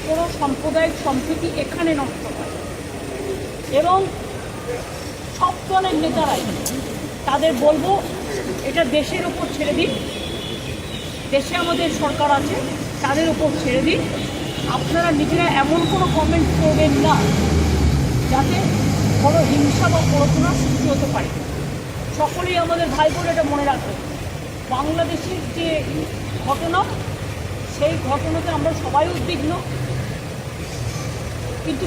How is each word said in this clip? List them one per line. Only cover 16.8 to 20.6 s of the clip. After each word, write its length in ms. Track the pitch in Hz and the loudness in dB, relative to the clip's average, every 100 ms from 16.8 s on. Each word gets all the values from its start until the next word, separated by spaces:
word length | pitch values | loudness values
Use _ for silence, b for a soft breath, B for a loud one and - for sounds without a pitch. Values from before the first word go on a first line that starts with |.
| 311 277 - | 6 6 6
না 100 | 269 - - - - - - - - - - - | 4 4 4 4 4 4 4 4 4 4 2 2
যাতে 260 | 269 269 - - - - - - - | 2 2 2 2 2 2 2 2 4
কোনো 160 | - 330 294 | 4 4 4
হিংসা 380 | 285 294 - - | 4 4 4 4
বা 80 | - - | 4 4
পরোপকার 440 | 285 285 262 - - | 4 4 4 2 2